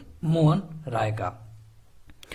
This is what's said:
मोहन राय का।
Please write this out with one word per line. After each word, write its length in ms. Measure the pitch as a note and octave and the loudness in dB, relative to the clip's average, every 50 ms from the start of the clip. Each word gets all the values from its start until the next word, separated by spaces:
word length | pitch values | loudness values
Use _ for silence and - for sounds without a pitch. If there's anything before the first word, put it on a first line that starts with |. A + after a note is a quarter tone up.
| - - - - E3 | -6 -8 -14 -6 -2
मोहन 400 | D#3 E3 E3 D#3 D3+ F3 G3 - - - - - | 0 4 6 6 6 4 4 0 -6 -12 -12 -10
राय 240 | B2 A2+ A2 A2 A2 | -4 -2 -2 0 0
का। 340 | A2 G#2+ F#2 F2+ - - - - - - - - - - - - - - - - - - - - | -2 -4 -4 -6 -8 -10 -20 -20 -20 -20 -20 -20 -20 -20 -20 -20 -20 -20 -20 -20 -20 -20 -20 -18